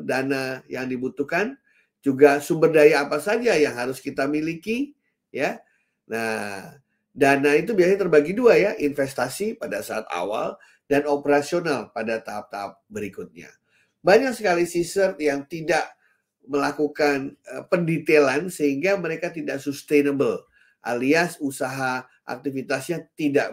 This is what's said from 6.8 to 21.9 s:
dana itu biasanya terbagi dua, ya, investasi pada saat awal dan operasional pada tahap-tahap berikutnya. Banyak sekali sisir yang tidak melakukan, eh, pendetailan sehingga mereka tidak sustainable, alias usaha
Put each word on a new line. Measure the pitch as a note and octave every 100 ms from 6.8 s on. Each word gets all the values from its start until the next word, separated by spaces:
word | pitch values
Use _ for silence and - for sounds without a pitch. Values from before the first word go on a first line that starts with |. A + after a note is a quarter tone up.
| _ _ _
dana | A2+ C#3 C#3 C#3+ D3+
itu | F3+
biasanya | G#3 F3 G3 F#3
terbagi | D#3 D3
dua, | G3+ A#3+
ya, | E3 G3 -
investasi | D3 C#3+ C3+ C3+ B2+ - G#3+ A#3
pada | - G2+
saat | G#2+ A2 -
awal | F2 F#2+ A2 D#3 - _ _ -
dan | C#3 D3
operasional | C#3+ C#3+ C#3+ C#3+ F3 E3+ B2+ G#2
pada | - A2+ A2
tahap-tahap | - G#2 - G2+ G2 - _
berikutnya. | G#2 G2+ F#2+ F2 E2+ D2+ _ _ _ _ _ F3
Banyak | A3 C4+ A3+
sekali | G#3 E3+
sisir | E3+ E3+ E3+ G3 F#3+ E3
yang | D3 C#3 C#3
tidak | E3 D#3 D#3 - - _ _ _ _ -
melakukan, | C#3+ C#3+ C#3+ D3 D3 D3 C#3 C#3 -
eh, | - C3 -
pendetailan | F3+ E3 D#3+ E3 D3+ C3+ C#3 F#3
sehingga | - D3 C#3 F3 G3
mereka | E3 D#3+ E3+
tidak | E3 D3 C3+
sustainable, | C#3+ C#3 - D3 C#3+ C#3 B2 F#2 - _ _ _ A2+
alias | A#2+ C3 D#3+ F3 -
usaha | C#3+ C3 C3 C3+ C3